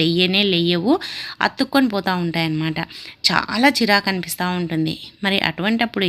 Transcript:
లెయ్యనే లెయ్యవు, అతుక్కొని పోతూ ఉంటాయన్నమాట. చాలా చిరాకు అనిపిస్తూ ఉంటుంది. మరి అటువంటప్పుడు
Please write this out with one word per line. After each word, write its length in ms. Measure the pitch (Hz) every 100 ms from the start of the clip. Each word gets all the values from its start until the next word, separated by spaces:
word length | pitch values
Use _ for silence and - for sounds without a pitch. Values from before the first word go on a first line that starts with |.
లెయ్యనే 420 | 165 170 185 190 202
లెయ్యవు, 420 | 170 170 175 196 381 - - - - -
అతుక్కొని 420 | - 269 277 262 202
పోతూ 180 | 190 180 170
ఉంటాయన్నమాట. 540 | 165 160 156 160 160 - - - - -
చాలా 400 | - - 214 254 226
చిరాకు 300 | 220 202 196
అనిపిస్తూ 340 | 190 170 - 180 180
ఉంటుంది. 340 | 165 160 160 - - -
మరి 160 | 196 196 -
అటువంటప్పుడు 560 | 160 196 226 226 202